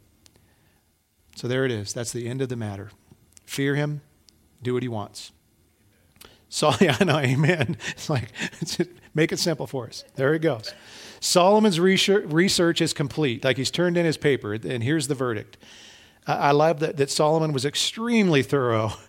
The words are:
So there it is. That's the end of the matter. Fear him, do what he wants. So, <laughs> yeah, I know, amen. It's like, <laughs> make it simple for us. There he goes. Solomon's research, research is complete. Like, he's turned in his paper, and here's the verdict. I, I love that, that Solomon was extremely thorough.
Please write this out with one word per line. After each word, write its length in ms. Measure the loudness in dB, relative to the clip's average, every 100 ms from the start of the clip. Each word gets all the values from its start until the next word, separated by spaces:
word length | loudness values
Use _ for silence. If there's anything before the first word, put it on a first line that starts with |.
| _ _ _ _ _ _ _ _ _ _ _ _ _ -10
So 100 | -4
there 200 | -2 0
it 40 |
is. 220 | -2 -6
That's 200 | -8 -8
the 140 | -8 -6
end 140 | -6
of 80 | -6
the 80 | -6
matter. 340 | -8 -8 -12 -20 _ -20 _ -20
Fear 300 | -14 -4 -2
him, 260 | -2 -2 -6 -12 _ _ _ _ _
do 100 | -4
what 100 | -4
he 60 | -4
wants. 440 | -8 -10 -14 -20 _ _ _ _ _ _ _ _ _ -20 _ -12
So, 240 | -2 0 4
<laughs> 40 |
yeah, 160 | 4 4
I 60 |
know, 140 | 2 2
amen. 580 | 2 2 2 2 0 -4 -8
It's 200 | -10 -4
like, 240 | -4 -4 -10 -12 -8 -8
<laughs> 420 | -6 -6 -8 -8
make 160 | -2 0
it 80 | 0
simple 280 | -2 -4 -6
for 200 | -8 -10
us. 180 | -14 -14 -2
There 160 | 0
he 60 | 2
goes. 340 | 0 -2 -8 -18 -20 -20 -20 -10
Solomon's 580 | 0 4 6 6 4 4
research, 460 | 4 4 4 2 2
research 540 | 2 2 4 2 2
is 140 | 0
complete. 500 | -2 -4 0 -2 0
Like, 140 | 0 0
he's 120 | -2
turned 280 | 0 0 2
in 80 | 0
his 100 | 0
paper, 380 | 0 0 -2
and 280 | -6 -6 -4
here's 240 | -2 -2 -2
the 80 |
verdict. 440 | -2 -2 -4 -8 -20 -20 -20 -20 -20 -20 _ -4
I, 60 |
I 160 | 0 2
love 300 | 4 4 2
that, 160 | -2 -2
that 140 | -2
Solomon 420 | 2 2 2 0
was 120 | -2
extremely 800 | -4 -4 -4 -4 0 2 4 4
thorough. 500 | 2 0 2 0 0 -4